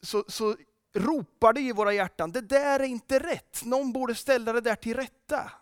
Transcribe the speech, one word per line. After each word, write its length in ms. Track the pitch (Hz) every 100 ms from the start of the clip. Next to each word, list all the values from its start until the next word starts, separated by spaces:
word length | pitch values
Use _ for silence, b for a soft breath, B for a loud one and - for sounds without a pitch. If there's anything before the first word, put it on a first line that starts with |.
så, 240 | - 214 208
så 300 | - 214 208 - _ _
ropar 600 | 202 214 311 190 - 226
det 80 | 233
i 100 | 262
våra 220 | 208 208
hjärtan, 380 | 202 185 - 160
"Det 100 | 170
där 380 | 214 277 285 277
är 40 |
inte 360 | 269 240 - 269
rätt, 460 | 311 190 - - 233
någon 280 | 262 277
borde 220 | 247 254 226
ställa 380 | - 254 226
det 80 | 226
där 140 | 233 214
till 180 | 233
rätta." 580 | 233 269 _ - 294 - -